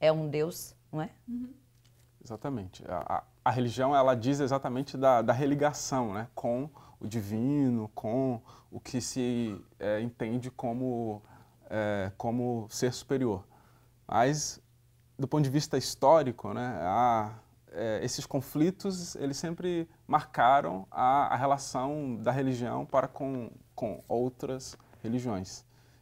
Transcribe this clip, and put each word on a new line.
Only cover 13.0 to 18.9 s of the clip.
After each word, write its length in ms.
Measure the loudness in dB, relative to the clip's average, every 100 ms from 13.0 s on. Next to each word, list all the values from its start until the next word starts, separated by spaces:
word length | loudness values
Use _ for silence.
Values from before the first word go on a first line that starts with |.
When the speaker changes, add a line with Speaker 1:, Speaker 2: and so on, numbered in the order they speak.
| -4 0 0 -2 -6 -20 _ _ _ _ -2
Speaker 2:
Mas, 540 | 2 4 2 -4 -10 _ _ _ _ _ -8
do 100 | 0
ponto 160 | 2
de 60 | 4
vista 280 | 2 2 0
histórico, 720 | -2 4 8 8 6 -2 -6
né, 240 | -6 -4 -2
a, 520 | 0 4 4 4 0 -8 -20 _ _
é, 300 | -6 -2 -2
esses 240 | -4 -6 -4
conflitos, 880 | -6 -4 0 0 0 -6